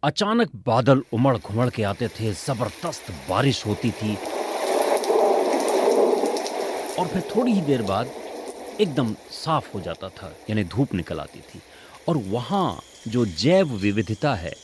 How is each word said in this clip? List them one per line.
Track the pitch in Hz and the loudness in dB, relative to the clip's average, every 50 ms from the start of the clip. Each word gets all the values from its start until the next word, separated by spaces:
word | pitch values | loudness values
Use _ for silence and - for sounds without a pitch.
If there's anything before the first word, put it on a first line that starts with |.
| - | 0
अचानक | 147 143 - 208 202 220 233 233 - - | -2 0 0 -2 0 2 2 2 0 -2
बादल | 107 - - 110 123 127 120 135 131 135 - - | -6 -2 2 2 4 6 6 4 4 4 -2 0
उमड़ | 110 123 139 127 110 | 2 2 2 2 0
घुमड़ | - - 101 113 123 123 | -2 -6 -2 0 0 0
के | - - 107 | 0 -2 -2
आते | 98 98 - 123 107 | -2 -2 -4 -4 -6
थे, | - - 110 113 | -6 -4 -4 -4
जबरदस्त | 98 85 - - 135 107 123 107 - - - 170 151 - - - 92 76 - - | -4 -4 -6 -6 -4 -4 -4 -6 -6 -8 -8 -8 -8 -8 -12 -14 -14 -14 -6 -2
बारिश | 92 101 127 139 120 - - - | 0 2 2 2 2 0 -2 -4
होती | 104 - - 117 | -4 0 0 -2
थी | 101 - 110 107 104 - - - - - - - - - - - - - - - - - - - - - - - - - - - - - - - - 190 - - - - - - - - - - - - - - - - - - - - - - - - | -2 -2 -4 -4 -4 -4 -6 -8 -8 -6 -6 -6 -4 -4 -2 0 0 0 2 2 0 0 0 2 2 2 4 6 6 6 6 6 2 2 2 4 4 4 6 6 6 6 6 6 6 4 2 0 0 -2 -4 -4 -4 -4 -4 -4 -4 -6 -6 -6 -2 -2
और | 185 156 | -2 0
फिर | - 185 | 0 -2
थोड़ी | - - - 214 254 247 | -2 0 0 2 4 4
ही | 226 196 | 4 2
देर | 165 147 143 123 | 4 2 2 2
बाद | 110 98 95 101 123 131 - - - - - - - - - - - - - - | 2 0 0 0 0 -2 -6 -12 -14 -12 -12 -12 -12 -14 -14 -14 -14 -16 0 0
एकदम | 214 180 139 135 131 110 107 | 0 2 2 0 0 0 -2
साफ | - - - - - - 156 160 156 - - - | -6 -10 -18 -14 -10 -2 0 0 0 0 -2 -8
हो | 104 | -8
जाता | 85 87 82 - - 95 | -6 -6 -8 -8 -10 -14
था, | - - - 82 73 - - - | -14 -14 -16 -16 -16 -14 -6 -2
यानी | 107 107 104 | 0 0 0
धूप | 85 - 104 143 - - | 0 0 -2 -2 0 0
निकल | 92 82 - 85 78 | -4 -4 -4 -8 -8
आती | 73 73 - - | -8 -10 -14 -20
थी। | - - - 82 - - - - - - - - - - | -20 -20 -20 -20 -20 -20 -20 -20 -20 -20 -20 -8 -4 -2
और | 170 151 107 95 | 0 0 0 -2
वहाँ | 98 120 123 113 180 202 185 135 90 - - - - - - 117 | -4 -4 -4 -2 -2 0 0 0 -2 -6 -12 -18 -20 -14 -12 -2
जो | 107 123 120 | 0 0 0
जैव | 104 85 78 92 131 135 190 196 151 | 0 0 0 2 4 6 6 4 2
विविधता | 123 101 92 104 101 107 107 95 110 - - 147 131 | 0 -2 0 0 0 0 -2 -2 -4 -2 -2 -2 -2
है | 92 85 85 - - | -2 -4 -8 -10 -12